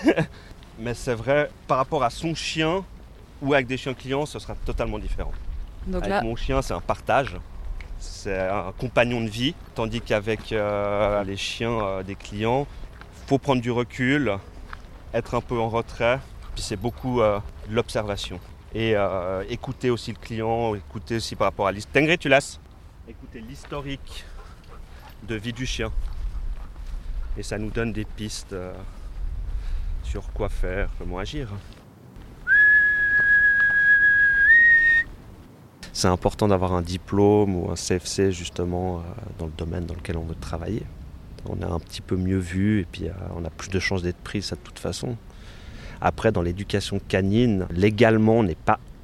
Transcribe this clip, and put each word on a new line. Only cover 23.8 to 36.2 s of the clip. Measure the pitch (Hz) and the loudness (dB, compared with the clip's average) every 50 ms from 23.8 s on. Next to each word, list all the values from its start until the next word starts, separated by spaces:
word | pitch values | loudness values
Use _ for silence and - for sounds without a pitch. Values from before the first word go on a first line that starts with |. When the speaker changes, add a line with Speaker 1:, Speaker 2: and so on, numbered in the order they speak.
| 139 139 139 135 - - - - - - - - - - - - - - - - - - - - - - - - - 101 | -6 -6 -8 -8 -8 -10 -12 -12 -12 -12 -14 -14 -14 -16 -16 -18 -18 -16 -14 -14 -14 -14 -14 -16 -16 -16 -16 -14 -8 -6
Speaker 1:
de | 113 | -6
vie | 107 98 120 | -6 -4 -6
du | 117 120 131 | -6 -4 -4
chien. | - - - 113 110 110 - - - - - - - - - - - - - - - - - - - - - - - - - - - - | -4 -2 -2 -2 -2 -2 -2 -2 -2 -4 -4 -4 -4 -4 -4 -4 -4 -4 -6 -8 -10 -10 -12 -10 -8 -8 -8 -6 -6 -4 -4 -4 -4 -4
Et | - 104 | -4 -4
ça | - 107 101 | -4 -4 -4
nous | 107 107 | -4 -2
donne | - 117 113 117 | -2 -2 -2 0
des | 101 107 104 | -2 -4 -4
pistes, | - - - 107 107 - - - - 98 | -6 -6 -8 -6 -6 -6 -8 -10 -8 -8
euh, | 92 90 92 92 92 95 - - - - - - - - - - - - - - - - - - - - - - - | -8 -8 -8 -10 -10 -10 -12 -12 -10 -12 -10 -8 -6 -6 -4 -4 -4 -6 -4 -4 -4 -2 -2 -2 -2 -2 -2 -4 -4
sur | - - - 98 - - | -4 -4 -4 -4 -4 -6
quoi | - - 107 98 | -4 -2 -2 -2
faire, | - - - 90 92 98 101 - - - | 0 0 0 0 2 0 -2 -2 -2 -6
comment | 90 87 90 90 | -6 -4 -4 -4
agir. | 101 110 147 151 135 104 101 95 - - - - - - - - - - - - - - - - - 740 807 831 807 - - - 784 807 807 831 807 807 831 - 831 831 831 855 855 831 831 831 831 831 831 855 855 831 831 831 831 831 831 831 831 855 - 831 831 855 640 - - - 659 932 932 - - - 855 - - - - - - - - - - - - - - - - - | -4 -4 -4 -6 -6 -6 -6 -8 -10 -12 -18 -18 -18 -20 -20 -20 -20 -20 -18 -18 -16 -16 -16 -8 0 4 6 6 8 8 8 6 6 4 4 2 2 2 4 4 4 6 6 6 6 6 6 4 4 4 4 4 4 6 6 6 6 6 6 6 6 4 4 6 6 8 8 8 10 8 8 8 6 6 4 2 2 -2 -8 -16 -18 -18 -18 -20 -20 -20 -20 -20 -20 -20 -20 -18 -16 -10
C'est | - - - 92 | -4 2 4 4
important | 90 87 | 4 4